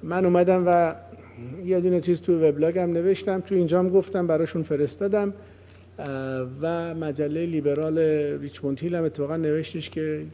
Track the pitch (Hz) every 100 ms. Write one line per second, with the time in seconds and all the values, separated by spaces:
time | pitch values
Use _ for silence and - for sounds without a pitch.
0 | 160 180 190 175 180 185 180 175 170 -
1 | - - - - 120 147 180 185 180 180
2 | 170 170 175 170 160 143 156 170 175 170
3 | 180 190 - 190 185 196 170 175 185 190
4 | 185 190 175 160 165 170 156 147 143 -
5 | 202 208 202 196 - - - - - -
6 | 156 135 135 131 127 135 160 170 170 165
7 | 160 139 147 156 170 160 143 143 156 160
8 | 160 151 147 147 143 - 139 139 170 175
9 | 165 - 143 160 160 151 156 170 151 -
10 | 156 151 156